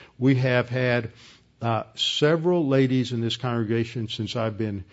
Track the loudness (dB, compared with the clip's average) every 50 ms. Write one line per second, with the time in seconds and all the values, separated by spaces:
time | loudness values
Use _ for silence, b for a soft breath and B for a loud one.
0 | B B B 0 2 4 4 4 4 2 2 2 2 0 -2 -2 0 2 0 0
1 | -2 -4 B B B B B B B _ _ _ -2 -2 -2 -2 -4 -6 _ -6
2 | -4 -4 0 2 2 2 2 2 2 2 2 2 2 2 4 4 4 4 2 0
3 | 0 -2 -2 -4 -2 -2 -4 -4 -4 -4 -2 -2 0 0 0 -2 -2 -2 -4 -8
4 | -8 -6 -6 -6 -6 -6 -4 -2 -2 -2 -2 -4 -4 -4 -4 -8 -10 B